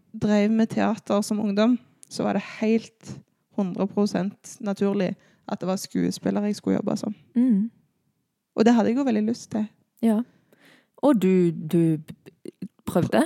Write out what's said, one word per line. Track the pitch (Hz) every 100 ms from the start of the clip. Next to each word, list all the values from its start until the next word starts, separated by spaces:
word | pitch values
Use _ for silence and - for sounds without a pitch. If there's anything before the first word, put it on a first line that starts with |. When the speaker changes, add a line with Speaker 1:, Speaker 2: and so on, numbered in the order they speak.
| _
Speaker 1:
drev | 220 208 208 208
med | 220 226
teater | 214 202 208 - 202
som | 214 214
ungdom, | 214 196 226 247 _ _ -
så | -
var | 208
det | 196 - -
helt | 220 226 - _ - - - _ _ -
hundre | 190 185 196
prosent | - 202 190 190 - - -
naturlig | 202 196 202 202 180 196 _ _ -
at | 208
det | 180
var | 190
skuespiller | - 185 175 - 190 196 208
jeg | 202
skulle | 196 190
jobbe | - -
som. | 214 208 _ 233
Speaker 2:
Mm. | 254 196 226 - _ _ _ _ _ _ _ -
Speaker 1:
Og | 220
det |
hadde | 233 202
jeg | 247
jo |
veldig | 269 214 214
lyst | 240 -
til. | 214 214 _ _ _
Speaker 2:
Ja. | 226 214 247 _ _ _ _ _ _ _
Og | 269 240
du, | 185 185 175
du | 160 160 170 165 156 - - - - - - - _ -
prøvde? | 185 156 214